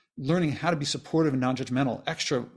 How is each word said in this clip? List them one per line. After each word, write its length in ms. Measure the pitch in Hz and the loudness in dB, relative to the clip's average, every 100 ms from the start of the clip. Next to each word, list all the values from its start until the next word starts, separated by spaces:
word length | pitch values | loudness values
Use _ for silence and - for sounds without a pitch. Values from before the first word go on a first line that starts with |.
| _ - | _ -6
learning 360 | 131 175 165 | 0 2 2
how 180 | 127 156 | 0 0
to 60 | 160 | 0
be 80 | |
supportive 480 | 143 139 - 160 160 | -2 -6 0 2 2
and 80 | 131 | 2
non-judgmental, 600 | 127 127 131 127 135 107 - | 2 0 -2 0 0 -2 -6
extra 400 | 160 - 131 120 | -6 -2 -2 -2